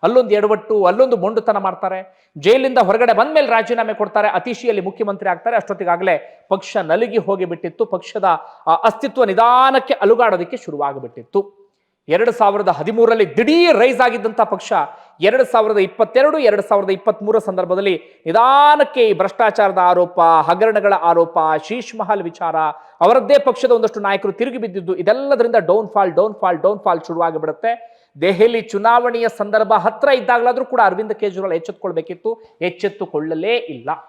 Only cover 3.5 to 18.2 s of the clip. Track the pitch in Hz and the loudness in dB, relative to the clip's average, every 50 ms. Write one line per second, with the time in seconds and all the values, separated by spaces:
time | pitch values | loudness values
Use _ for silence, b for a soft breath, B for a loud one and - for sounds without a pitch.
3.5 | 233 226 220 - 240 233 226 214 214 214 214 202 202 220 208 208 - 185 180 247 | 2 0 0 0 -2 -4 -2 -4 -2 -4 -6 -4 -2 0 0 0 -2 -2 -4 -6
4.5 | 240 - - 240 214 202 180 190 190 - 226 202 196 190 202 196 180 170 - 226 | -10 -6 -4 -4 -2 -2 -4 -6 -6 -6 -6 -6 -6 -6 -4 -4 -4 -4 -4 -2
5.5 | 233 220 - - 202 175 196 175 175 175 185 190 170 147 - - - _ _ _ | -2 -2 -4 -4 -8 -8 -2 -4 -2 -2 0 -2 -2 -2 -4 -10 -20 _ _ _
6.5 | 190 190 - - - 214 180 156 160 196 233 233 202 233 170 - 196 190 185 175 | -6 -6 -6 -6 -6 -6 -2 0 0 0 0 -2 -2 -4 -2 -2 -4 -4 -4 -8
7.5 | 175 170 - 175 170 _ 226 220 - 180 180 - - - 185 190 170 156 B B | -8 -10 -10 -12 -6 _ -6 -6 -6 -10 -10 -10 -10 -4 0 0 0 0 B B
8.5 | B B B - 160 165 - 226 208 - - 277 - 262 247 202 190 190 226 233 | B B B -2 -2 2 2 0 -2 -2 -8 -8 -2 0 0 0 2 2 4 4
9.5 | 247 247 262 269 262 269 262 - 269 - - 202 226 226 247 226 190 175 175 - | 6 4 4 4 2 0 0 -2 -4 -2 2 2 2 4 2 2 2 -2 -4 -6
10.5 | - 240 - - 151 143 143 139 139 135 123 117 _ 131 117 _ _ 196 202 202 | -10 -14 -12 -12 -8 -6 -6 -6 -6 -8 -14 -16 _ -18 -20 _ _ -4 -4 -4
11.5 | _ _ _ _ _ _ _ _ _ _ _ - 151 180 220 240 233 240 226 202 | _ _ _ _ _ _ _ _ _ _ _ -2 0 2 2 0 2 2 2 2
12.5 | 196 - 214 185 170 139 151 175 220 226 226 226 233 226 208 170 - - 240 247 | 2 2 0 0 -2 -2 -2 -4 0 2 4 4 4 2 0 -2 0 -2 0 2
13.5 | 302 339 349 349 302 202 226 262 262 - 254 247 226 233 196 226 220 - 220 - | 4 4 6 4 4 4 4 2 4 2 0 0 0 -2 -6 -6 0 0 -2 0
14.5 | - 185 - - 220 185 147 143 B B B B B _ 151 196 220 262 262 247 | 0 -8 -6 -4 -2 -2 -2 -4 B B B B B _ 0 2 2 2 0 2
15.5 | - 226 214 214 214 208 190 190 - - 226 208 - 240 269 302 311 320 277 226 | 2 0 2 2 2 0 0 -2 0 -2 -2 0 2 2 2 2 2 2 2 2
16.5 | 208 196 196 - 220 202 196 190 190 185 - 226 214 - 202 202 220 226 214 214 | 2 2 0 0 0 0 0 0 -4 -4 -2 -4 -4 -4 -2 -2 -2 -2 -2 -2
17.5 | 190 185 180 175 180 185 202 202 185 156 b b b b | -4 -4 -2 -2 -2 -2 0 -2 -2 -4 b b b b